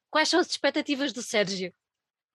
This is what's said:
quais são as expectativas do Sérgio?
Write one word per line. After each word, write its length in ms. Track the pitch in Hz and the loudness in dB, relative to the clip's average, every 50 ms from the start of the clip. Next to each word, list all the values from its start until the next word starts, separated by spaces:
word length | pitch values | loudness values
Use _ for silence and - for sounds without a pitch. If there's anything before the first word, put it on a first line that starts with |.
| _ _ | _ _
quais 200 | - 302 311 - | 0 2 2 4
são 100 | - 330 | 4 2
as 80 | 339 - | 2 0
expectativas 640 | - - - 277 269 311 285 - 294 254 277 285 202 | -2 -2 0 0 0 0 0 -2 -2 -2 -2 -4 -4
do 80 | 247 | -6
Sérgio? 500 | 220 - - 214 208 196 196 185 185 175 - _ _ _ _ _ _ _ _ _ _ _ _ | -8 -2 0 0 0 0 -2 -4 -6 -8 -10 _ _ _ _ _ _ _ _ _ _ _ _